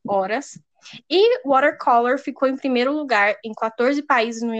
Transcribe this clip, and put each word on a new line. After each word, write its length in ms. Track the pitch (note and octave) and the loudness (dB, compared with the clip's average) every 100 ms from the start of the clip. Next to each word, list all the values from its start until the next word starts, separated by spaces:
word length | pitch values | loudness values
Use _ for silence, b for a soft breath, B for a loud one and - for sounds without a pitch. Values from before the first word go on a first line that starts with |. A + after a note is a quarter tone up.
| G#3+ | -4
horas. 520 | G3 F#3+ A3+ - - _ _ B A3 _ | -2 -2 -4 -6 -18 _ _ B -20 _
E 320 | E4+ A4+ B4 | 2 4 2
Watercolor 760 | C#4 C4 D4 D4+ - A#3+ A#3+ C4+ | 2 2 2 0 2 2 2 -2
ficou 280 | D4 A#3+ C4 | -4 -4 -2
em 80 | C4+ | -2
primeiro 380 | C4+ A#3+ B3+ | -2 0 0
lugar 420 | D4+ C#4+ G#3+ G3+ G3+ | -2 -2 0 0 -2
em 80 | A3+ | -8
quatorze 500 | G#3+ A3+ - A#3+ C#4+ | -8 -8 -2 0 0
países 400 | D4 B3+ A3+ A3+ | 0 0 0 -4
no, 100 | A#3 A3+ | -6 -4